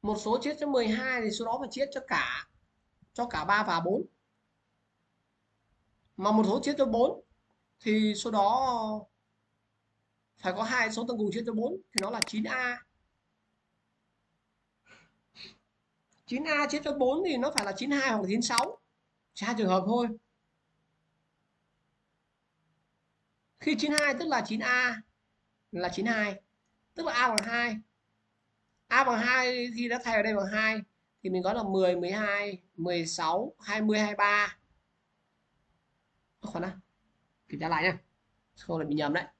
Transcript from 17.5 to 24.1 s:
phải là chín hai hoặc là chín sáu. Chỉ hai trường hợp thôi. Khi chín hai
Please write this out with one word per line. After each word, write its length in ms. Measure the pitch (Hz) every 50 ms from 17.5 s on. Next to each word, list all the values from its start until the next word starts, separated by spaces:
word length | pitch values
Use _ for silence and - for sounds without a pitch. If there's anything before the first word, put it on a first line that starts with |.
| -
phải 100 | - 202
là 80 | 202 190
chín 140 | - 247 285
hai 200 | 285 285 269 269
hoặc 120 | 226 214 190
là 60 | 185
chín 140 | 202 233 240
sáu. 360 | - 247 233 - - - - _ _ _ _ _ _ _ _ _ _ _
Chỉ 120 | - 202
hai 80 | 214 240 214
trường 100 | 214 185
hợp 140 | 185 190 185
thôi. 220 | 202 226 240 240 233 226 - _ _ _ _ _ _ _ _ _ _ _ _ _ _ _ _ _ _ _ _ _ _ _ _ _ _ _ _ _ _ _ _ _ _ _ _ _ _ _ _ _ _ _ _ _ _ _ _ _ _ _ _ _ _ _ _ _ _ _ _ _ _ _ _ _ _ _ _
Khi 160 | - 302 311 220
chín 140 | - 294 294
hai 220 | 302 294 285